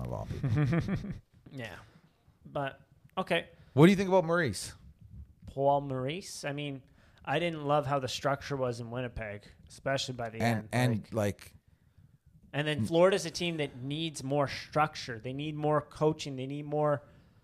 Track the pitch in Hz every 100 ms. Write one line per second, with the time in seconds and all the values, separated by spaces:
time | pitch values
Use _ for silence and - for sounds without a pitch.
0 | 62 55 52 - 135 113 139 170 - 196
1 | 202 - - - - 135 113 85 - -
2 | _ _ _ _ - 143 139 - _ _
3 | - - 185 170 - - - 127 170 190
4 | 196 185 165 170 143 92 - - - -
5 | - - - - - - 139 143 143 131
6 | 131 170 - - 143 143 147 135 - -
7 | - - - 143 170 160 143 147 131 143
8 | 127 - 139 139 - 139 127 117 117 123
9 | 123 117 110 104 - - - - 135 135
10 | - 123 117 110 117 110 110 117 127 110
11 | - 110 104 - - - _ _ _ _
12 | - _ _ - - 139 151 147 104 165
13 | 185 190 165 - 175 160 139 127 131 147
14 | 165 139 135 147 131 - - 151 151 -
15 | - 113 127 135 151 151 151 151 143 -
16 | 156 156 151 131 131 143 147 147 151 143
17 | - - - -